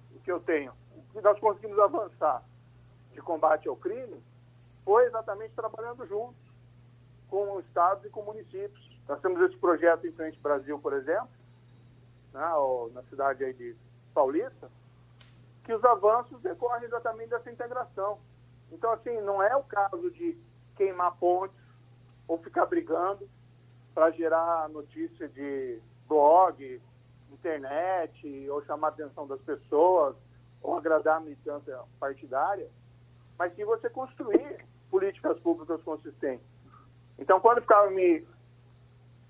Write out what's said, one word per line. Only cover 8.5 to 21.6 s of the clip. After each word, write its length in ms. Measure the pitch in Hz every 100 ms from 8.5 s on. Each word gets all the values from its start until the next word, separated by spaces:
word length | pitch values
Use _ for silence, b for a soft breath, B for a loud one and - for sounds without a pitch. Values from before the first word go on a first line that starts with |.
| 190 202 - - - -
Nós 140 | 139
temos 200 | 185 175
esse 140 | 180 -
projeto 480 | 185 160 170 165 170
em 60 |
Frente 260 | - 156 -
Brasil, 380 | 147 143 131 147
por 140 | 151
exemplo, 380 | 139 135 190 247 _ - _ _ - - - - _ _
né, 200 | 135 165 156
ou 360 | 135 127 117
na 100 | 123
cidade 420 | 120 135 139 131 135
aí 80 |
de 220 | 123 120 117 - - _
Paulista, 560 | - 135 156 508 - - - - _ - _ - - - -
que 100 | -
os 100 | 220 247
avanços 560 | 220 208 233 240 254
decorrem 440 | 370 339 240 240 233
exatamente 440 | 233 233 226 226
dessa 200 | 233 240
integração. 680 | 233 240 247 233 - 196 202 - _ - - -
Então, 180 | 165 226
assim, 300 | 220 240 233
não 200 | 202 196
é 140 | 202 277
o 80 |
caso 480 | 277 202 196 175 175
de 260 | 175 170 - - _ - -
queimar 400 | 196 180 180 -
pontes 420 | 175 180 190 -